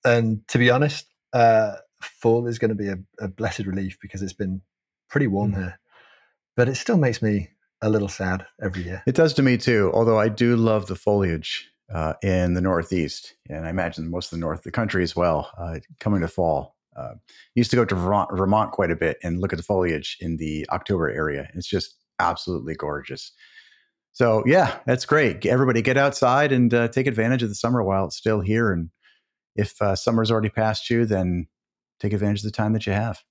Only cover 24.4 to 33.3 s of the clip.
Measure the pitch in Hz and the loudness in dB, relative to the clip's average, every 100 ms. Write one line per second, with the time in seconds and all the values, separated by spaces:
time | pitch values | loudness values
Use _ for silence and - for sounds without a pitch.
24.4 | 107 165 143 - - 123 - 151 135 85 | 4 4 4 -2 -2 -2 2 2 4 0
25.4 | - 123 131 117 110 131 139 139 127 131 | 0 2 4 2 2 4 2 2 2 4
26.4 | 147 131 120 120 117 123 131 110 113 127 | 4 4 4 4 2 0 0 0 0 2
27.4 | 117 101 117 123 95 98 92 - - 107 | -2 -2 -2 0 2 0 -2 -2 0 0
28.4 | 95 110 113 90 82 _ _ _ _ _ | 0 0 2 0 -4 _ _ _ _ _
29.4 | _ - 101 - 104 95 - 117 110 113 | _ -4 -4 -2 -2 0 0 0 2 2
30.4 | 107 - 110 107 - 117 117 101 92 87 | 0 0 -2 -2 -2 0 2 0 0 -2
31.4 | 82 _ _ _ _ _ 104 101 104 104 | -6 _ _ _ _ _ -4 -2 0 -2
32.4 | 107 - 107 110 104 98 113 95 _ | -4 -2 0 0 0 -2 -2 -6 _